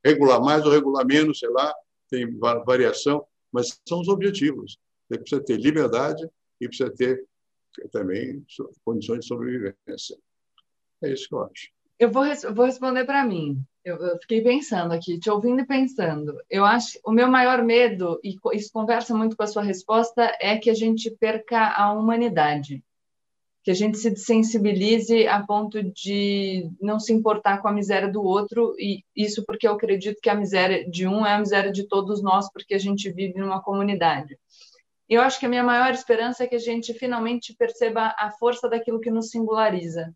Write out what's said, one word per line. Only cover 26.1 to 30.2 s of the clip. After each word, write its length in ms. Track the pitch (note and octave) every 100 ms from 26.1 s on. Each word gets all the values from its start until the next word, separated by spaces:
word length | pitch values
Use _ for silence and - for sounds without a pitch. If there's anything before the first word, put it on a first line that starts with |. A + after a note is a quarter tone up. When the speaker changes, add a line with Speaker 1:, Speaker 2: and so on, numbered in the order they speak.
| G3+ G3+ G3+ G3 F#3+ E3+ -
Speaker 2:
não 180 | G3+ G#3+
se 140 | A3
importar 460 | A3 A3 G#3+ - G3+
com 80 | G#3+
a 40 |
miséria 360 | G#3 G3 G3 G3
do 160 | G3+
outro, 520 | F#3+ G3 G#3 G#3+ A#3 -
e 240 | G3+ F#3+ _ -
isso 280 | G#3 G#3+ G3
porque 220 | G#3+ G#3+
eu 60 |
acredito 460 | G#3 A3 G3 G3 G#3